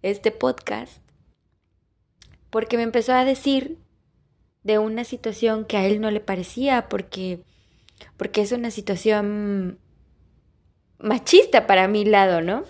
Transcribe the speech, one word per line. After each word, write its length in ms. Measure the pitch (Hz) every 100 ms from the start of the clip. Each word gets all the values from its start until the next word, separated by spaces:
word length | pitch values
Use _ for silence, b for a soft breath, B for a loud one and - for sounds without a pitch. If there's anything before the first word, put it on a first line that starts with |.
este 260 | 185 202 220
podcast 720 | 214 - 247 - - - - _ _ _ _ _ _ _ _ _ _ _ _ - - _
porque 260 | 220 226 233
me 60 |
empezó 300 | 233 233 226
a 120 | 254 262
decir 540 | 269 285 269 269 330 _ _ _ _ _ _ _ _
de 160 | 196 214
una 260 | 214 220
situación 640 | 240 240 226 208 233 220 220
que 120 | 214
a 100 | 190
él 140 | 208
no 100 | 220
le 80 | 208
parecía 680 | 208 190 175 - 269 254 233
porque, 520 | 202 196 - 185 175 - b b b b b b _
porque 240 | - -
es 100 | 202
una 180 | 240 233
situación 1080 | 214 202 190 220 214 208 208 208 202 185 - _ _ _ _ _ _ _ _ _ _ _ _
machista 680 | 214 240 - - - 254 -
para 220 | 190 190
mi 180 | 208 208
lado, 360 | 208 190 175
¿no? 220 | 165 220